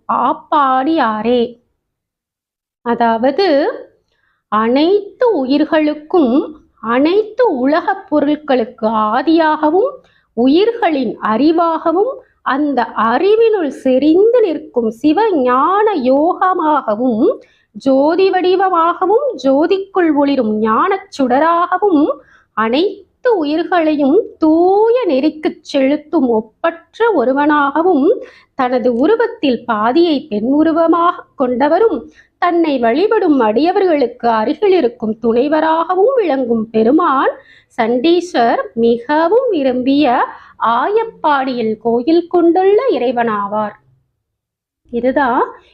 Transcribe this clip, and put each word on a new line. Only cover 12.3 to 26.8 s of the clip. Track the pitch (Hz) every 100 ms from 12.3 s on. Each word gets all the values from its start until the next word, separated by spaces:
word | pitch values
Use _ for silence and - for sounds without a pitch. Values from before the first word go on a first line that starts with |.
| _
அந்த | - 269 294 247 233 -
அறிவினுள் | 226 247 370 440 453 427 302
செறிந்து | - 262 254 294 330 440 494
நிற்கும் | 415 302 - 247 226
சிவ | 220 294 320 453
ஞான | 339 247 254 302 392 427 370
யோகமாகவும் | 247 269 320 349 370 359 311 302 - 208 254 220 330 - - _ _
ஜோதி | 208 269 269 294 349 381
வடிவமாகவும் | 370 359 370 381 349 330 339 359 440 571 370 269
ஜோதிக்குள் | 269 330 381 392 381 330 285
ஒளிரும் | 285 269 220 214
ஞானச் | 214 226 359 381 - -
சுடராகவும் | 262 254 320 339 349 370 415 311 330 571 - _ _
அனைத்து | - 226 262 381 403 - _ 508 427
உயிர்களையும் | 294 311 339 359 311 302 277 359 - -
தூய | 311 320 359 392 453 480 415
நெறிக்குச் | 262 302 302 370 - -
செலுத்தும் | 285 262 302 - 339 254
ஒப்பற்ற | 220 226 _ 330 330